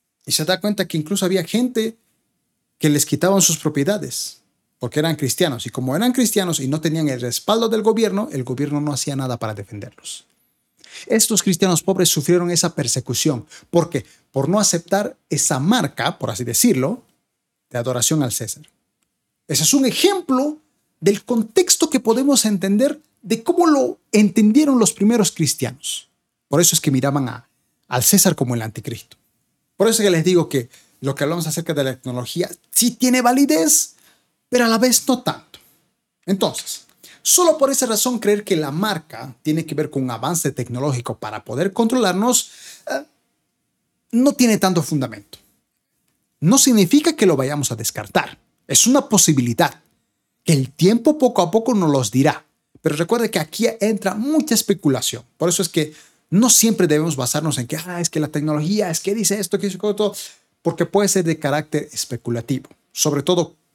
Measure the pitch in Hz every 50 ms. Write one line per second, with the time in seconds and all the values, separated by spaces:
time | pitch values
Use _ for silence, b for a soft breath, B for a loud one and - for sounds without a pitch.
0 | _ _ _ _ _ - - - 156 143 185 180 - 208 208 202 185 - - 160
1 | 151 156 202 190 190 175 190 185 170 - - 226 254 247 254 226 220 226 226 _
2 | _ _ _ _ _ _ _ _ _ _ _ _ _ _ _ _ - 151 147 147
3 | - - 147 - 175 185 202 196 185 - 165 - - 151 147 139 139 190 208 202
4 | 147 127 - - - - - _ _ _ _ _ _ _ _ _ - 117 - 151
5 | 151 165 156 - 147 123 - - 180 160 127 - - 117 - 131 135 127 135 175
6 | 233 254 247 262 240 - - 208 185 175 165 - 131 131 147 151 - 165 151 160
7 | 156 143 131 120 120 120 - - - - 214 226 233 220 220 220 202 220 214 233
8 | 220 208 185 202 226 - - 135 123 127 127 120 147 139 147 147 147 151 143 127
9 | - 147 139 135 131 127 120 - 113 107 104 104 101 - 107 104 - - _ _
10 | _ - - - _ _ _ _ _ _ _ _ _ _ _ B B B B B
11 | B - 233 220 - - 220 185 - 196 170 - 196 185 175 151 - - 190 190
12 | 180 165 - 156 135 - 175 175 175 175 175 165 - 160 - - 135 117 - 131
13 | - - 117 - - 156 135 113 - B B B B B - 170 165 170 - -
14 | - b b b b b _ 135 135 147 190 214 202 - - 165 - - 196 202
15 | 208 - - _ _ _ 160 143 - - 147 131 139 185 247 247 160 139 - -
16 | 120 156 202 - - - 107 98 123 120 117 - - 240 196 127 131 156 233 262
17 | _ _ _ _ _ _ _ _ _ _ _ _ _ _ - 120 117 131 123 120
18 | 117 - 160 156 139 117 - - 117 101 - - 151 _ _ _ _ _ _ _
19 | _ _ _ _ _ _ _ _ _ - 151 139 160 - 254 285 269 247 - -
20 | - 392 403 370 - - 262 254 285 302 302 - _ _ _ _ _ _ _ _
21 | 160 196 208 202 - - 247 226 208 - - 370 359 - - - 330 302 269 262
22 | - 220 226 247 269 285 277 - - 214 208 175 185 196 202 214 262 294 302 -
23 | _ _ _ _ - 180 226 226 226 - 349 359 359 320 294 269 254 247 - -
24 | _ _ - 208 214 196 - 226 208 214 220 294 311 285 262 240 214 - - -
25 | 202 214 240 226 202 - - - 160 131 - - 127 120 123 - - - - -
26 | - _ _ _ _ _ _ _ _ _ 139 156 175 - - 156 - 151 131 127
27 | 120 143 135 143 131 117 - 117 - _ _ _ _ _ _ _ _ _ 127 127
28 | - - 202 196 - 190 156 - 135 120 123 117 110 107 - 120 - - 117 101
29 | - _ - _ _ _ _ _ _ _ _ _ _ _ _ - - 226 220 226
30 | 208 202 175 160 160 180 185 170 151 - - 131 117 b b b b b b b
31 | 131 139 135 - 143 143 170 170 165 160 156 175 170 - 156 143 135 135 127 -
32 | - 131 123 123 120 - - 165 - - - - _ _ - - 233 240 240 -
33 | 254 254 247 254 240 240 254 269 285 277 302 320 330 302 - - - - b b
34 | b b b b b b b _ _ _ 240 247 240 226 226 220 247 254 233 -
35 | - - 254 247 - 175 - - _ _ - - _ _ _ _ _ _ _ _
36 | _ _ _ _ _ 175 196 190 220 165 - - - - - - - B B B
37 | B B B B B - - - 359 330 311 311 277 269 269 - 262 226 220 196
38 | - 254 247 214 - 202 208 202 208 - 190 156 151 139 139 165 208 214 190 160
39 | - _ - 113 120 135 123 _ _ 156 156 160 160 - 147 143 151 147 - 139
40 | 131 127 117 107 127 147 175 165 - 143 - - 123 - 120 123 139 147 131 120
41 | 120 - 113 - - 107 107 110 - - 117 135 180 196 - - 233 226 262 254
42 | 220 185 180 190 214 254 240 - - B B B B B B B B - - 277
43 | 302 _ _ _ _ _ _ _ _ _ _ _ _ _ _ _ _ _ _ _
44 | _ _ - 233 262 285 285 - 254 233 214 190 196 190 180 170 156 - 160 143
45 | 135 120 110 101 - _ - - _ _ _ _ _ _ _ _ _ _ _ _
46 | _ _ _ _ _ _ _ _ 147 165 254 277 - 277 240 214 185 165 - 302
47 | 311 330 311 - 220 185 156 131 131 135 147 147 131 - 117 110 110 - - 113
48 | 104 - - 175 135 - - _ _ _ _ _ _ - - - - 226 262 277
49 | 269 - 214 190 - - 151 131 120 120 117 - 170 143 - _ _ _ _ _
50 | _ _ _ _ _ _ _ _ _ - 160 135 131 - - - 160 190 233 233
51 | 233 311 302 302 262 240 247 - 175 165 214 220 226 247 240 196 175 156 143 135
52 | 123 101 - 127 139 151 - - - _ _ _ _ _ _ _ - 147 147 156
53 | 170 165 226 240 233 226 - 175 151 - - - 226 - - - 202 214 220 202
54 | - 190 185 214 233 285 311 311 302 - 240 202 - - 202 - - 147 131 120
55 | - - - 117 - _ _ _ 151 180 175 - 170 165 - 165 151 156 B B
56 | B B B B B _ 160 196 254 240 - - - 226 226 226 180 156 151 151
57 | 156 170 139 131 123 120 - 170 160 156 127 127 120 120 - 160 165 180 180 175
58 | 170 - - 156 151 151 - 151 147 156 151 151 151 175 208 208 202 175 165 -
59 | - 190 202 233 196 - 196 214 190 - - 196 202 196 180 - - 214 202 208
60 | 214 196 B B B B B B B B B _ _ 170 165 - 170 - - 202
61 | 208 190 - 190 175 165 156 - - 139 139 156 147 - - 147 147 - - -
62 | - - 127 117 - - 120 117 117 - 135 127 - - _ _ _ _ _ -
63 | - 151 143 143 139 - 180 175 160 - - _ _ _